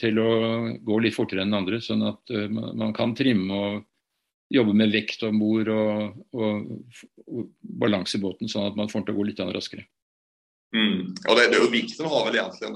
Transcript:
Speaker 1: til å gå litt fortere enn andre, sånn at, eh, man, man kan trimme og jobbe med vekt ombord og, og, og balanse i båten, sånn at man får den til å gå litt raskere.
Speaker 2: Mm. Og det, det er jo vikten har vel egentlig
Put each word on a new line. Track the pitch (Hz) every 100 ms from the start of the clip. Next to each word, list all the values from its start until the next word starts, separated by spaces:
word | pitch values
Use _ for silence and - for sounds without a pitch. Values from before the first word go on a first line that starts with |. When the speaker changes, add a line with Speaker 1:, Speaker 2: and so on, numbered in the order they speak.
Speaker 1:
til | 113 110
å | 113 113 113 113 113 -
gå | 113 107
litt | 113 -
fortere | 110 95 98
enn | 104
andre, | 92 113
sånn | - 107
at, | 107 107 -
eh, | 110 104
man, | 110 113 113
man | 110 110
kan | 117 113
trimme | 131 104 95 98 101
og | 101 - _ _ _ _ _ _
jobbe | 139 110 104
med | 110
vekt | 107 104 -
ombord | 113 107 107 110 107
og, | 110 107 107 104 110 - 127
og, | 107 104 - 117 123 - - -
og | - 120 - _ - -
balanse | 113 101 92 107
i |
båten, | 95 - 113
sånn | 110 101
at | 104
man | 104
får | 107
den | 98
til |
å | 104
gå | 104
litt | 101 92 98
raskere. | - 101 - _ _ _ _ _ _ _ _ 113
Speaker 2:
Mm. | 104 92 90 - -
Og | 117
det, | 120
det | -
er |
jo | 120
vikten | 117 - - 160
har | 135 110
vel | 117
egentlig | 95 - 107